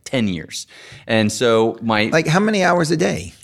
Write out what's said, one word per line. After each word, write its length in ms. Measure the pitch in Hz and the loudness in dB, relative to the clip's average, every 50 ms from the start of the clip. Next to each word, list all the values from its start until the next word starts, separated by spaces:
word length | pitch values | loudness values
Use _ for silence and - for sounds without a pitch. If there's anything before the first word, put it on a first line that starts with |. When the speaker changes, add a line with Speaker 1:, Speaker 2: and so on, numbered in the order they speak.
| - | -12
Speaker 1:
ten 240 | - - 131 110 101 | -6 -4 -2 -2 -2
years. 380 | 90 80 69 - - - - - - - - - - - - | -4 -6 -8 -10 -14 -14 -14 -16 -20 -20 -20 -20 -20 -12 -6
And 260 | - 117 110 110 104 | -2 0 2 2 0
so 460 | 104 - 127 117 113 113 113 117 117 - | 0 0 2 2 4 4 2 2 -2 -4
my 240 | 117 113 110 107 107 113 | -2 0 0 2 2 2
Speaker 2:
Like, 140 | - 165 165 | 0 0 2
how 120 | 165 151 185 | 2 2 2
many 240 | 208 214 220 196 | 2 0 0 0
hours 280 | 180 175 175 175 165 147 | 2 2 2 2 0 0
a 60 | 170 160 | 0 -2
day? 340 | 185 196 - 92 90 87 - - | -2 -2 -4 -6 -8 -12 -16 -16